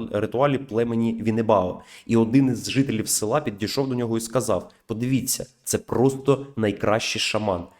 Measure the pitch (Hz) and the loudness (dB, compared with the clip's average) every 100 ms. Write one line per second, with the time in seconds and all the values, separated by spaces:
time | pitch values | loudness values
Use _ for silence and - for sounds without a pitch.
0 | 113 104 104 117 143 131 139 110 117 117 | -4 -4 -2 0 2 0 -2 -2 0 0
1 | 117 113 113 110 113 104 90 90 - - | 0 0 -2 0 2 2 2 -4 -14 -14
2 | - 113 113 135 135 110 101 120 135 110 | 0 2 4 4 4 2 -2 0 0 0
3 | 104 - 107 139 139 101 104 - 135 123 | -2 -2 0 -2 -2 -4 -4 -2 -2 -2
4 | 117 113 113 135 110 90 - _ - 110 | -2 -2 -2 -2 0 -2 -4 _ -8 -4
5 | 123 135 - - - _ - - - 110 | 0 0 0 -4 -6 _ -4 -4 0 2
6 | 131 135 - 135 - - 107 101 104 110 | 2 2 2 0 0 -2 -2 0 2 2
7 | - 110 - 107 104 87 85 _ | 0 -2 -2 -2 0 -2 -4 _